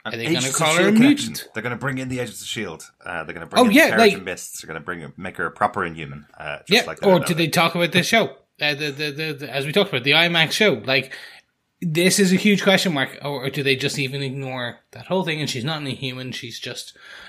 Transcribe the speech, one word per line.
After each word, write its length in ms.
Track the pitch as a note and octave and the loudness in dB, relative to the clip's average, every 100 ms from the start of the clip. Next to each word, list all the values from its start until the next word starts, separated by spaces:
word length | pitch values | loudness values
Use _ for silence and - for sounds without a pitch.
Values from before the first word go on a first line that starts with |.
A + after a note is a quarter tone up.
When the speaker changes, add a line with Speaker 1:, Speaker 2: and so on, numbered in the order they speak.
| A2+ | -10
Speaker 1:
Are 60 | |
Speaker 2:
An 60 | A#2 | -6
Speaker 1:
they 60 | A#2 | -2
gonna 120 | D#3+ | 0
Speaker 2:
Agents 200 | C3 B2+ | 0 0
of 60 | D#3 | 2
Speaker 1:
call 80 | E3 | 4
her 60 | |
a 20 | F#3+ | 6
Speaker 2:
shield 100 | A3 | 8
connection. 320 | C4+ C#4+ - | 6 6 0
Speaker 1:
mutant? 180 | - - | -8 -10
Speaker 2:
They're 100 | A2+ | -8
gonna 120 | A#2+ A#2 | -6 -4
bring 200 | C3 C3 | -4 -6
in 100 | C3 | -6
the 100 | B2+ | -6
Agents 220 | A#2+ G2 | -6 -10
of 60 | - | -8
shield. 440 | A#2+ G2 D#2+ - _ - | -8 -8 -10 -18 _ -8
Uh, 180 | E2+ | -8
they're 100 | D#2+ | -8
gonna 120 | E2+ - | -10 -2
bring 180 | A#3 | 4
Speaker 1:
Oh, 20 | B3 | 6
Speaker 2:
in 40 | |
Speaker 1:
yeah, 180 | A#3 D4 | 6 6
Speaker 2:
Terrigen 60 | C#3+ | 6
Speaker 1:
like 260 | A3 F3+ | 4 4
Speaker 2:
Mists. 380 | F#2 F2 - - | -4 -10 -10 -14
They're 60 | D#2 | -12
gonna 120 | D#2+ | -10
bring, 320 | D2+ F2 D2 D2+ | -8 -10 -12 -12
make 200 | F#2 F2+ | -10 -6
her 80 | E2 | -6
a 60 | |
proper 340 | - G#2 G#2 F2 | 0 0 0 -6
Inhuman. 400 | D#2+ D2 C#2+ - - | -6 -12 -14 -18 -14
Uh, 200 | D2+ D2 | -12 -12
just 100 | - | 0
Speaker 1:
Yeah, 140 | G3 - | 0 0
Speaker 2:
like 200 | E3 G3+ | 0 4
Speaker 1:
or 140 | F3+ | 4
Speaker 2:
they 60 | C#3+ | 2
Speaker 1:
do 80 | |
they 140 | D#3+ E3 | 0 0
talk 280 | - E3 F3 | 2 0 0
about 160 | E3+ | 0
this 160 | F3 - | 0 2
show? 280 | A3+ E3+ - _ _ | 2 0 -4 _ _
Uh, 120 | D3 C#3+ | -4 -2
the, 160 | D3+ | -6
the, 200 | C#3 D3+ | -6 -6
the, 220 | C#3+ D#3+ C#3 | -6 -8 -8
the, 140 | C#3+ | -6
as 120 | C#3 C#3 | -6 -2
we 60 | |
talked 180 | F3+ G3 | 0 0
about, 140 | C3 | 0
the 100 | C3 D3+ | 4 4
I 120 | E3+ | 4
max 260 | E3+ D#3 - | 4 2 4
show. 260 | G#3+ B2 A2 | 2 2 0
Like, 280 | C3+ - - - - _ _ _ _ | -2 -2 -10 -18 -20 _ _ _ _
this 360 | F3 D#3 F3+ F3+ | -4 2 4 4
is 120 | F#3+ | 4
a 40 | F#3 | 4
huge 260 | G#3 G3 | 4 4
question 320 | - F#3+ G3 | 4 2 2
mark. 240 | C#3+ C3 - | 0 -2 -6
Or, 220 | C#3+ C#3 C3+ | -8 -6 -6
or 40 | |
do 140 | D3 | -2
they 120 | C#3 C3 | 0 2
just 220 | C#3 D3 | 0 -2
even 240 | C3 C#3 | -4 -4
ignore 580 | C3+ C3+ C3+ B2+ A#2+ A2+ _ | -6 -6 -6 -6 -8 -10 _
that 160 | A#2 - | -18 -4
whole 160 | F#3 | -2
thing? 160 | E3+ D#3 | 0 -2
And 100 | C#3 | -4
she's 140 | B2+ C3 | -4 -4
not 160 | D#3 | -4
an 60 | C#3+ | -6
Inhuman. 440 | B2+ C3 B2+ B2+ | -6 -8 -8 -10
She's 280 | - A#2+ - | -10 -12 -12
just 360 | B2+ A#2 - - - - | -12 -12 -14 -20 -20 -20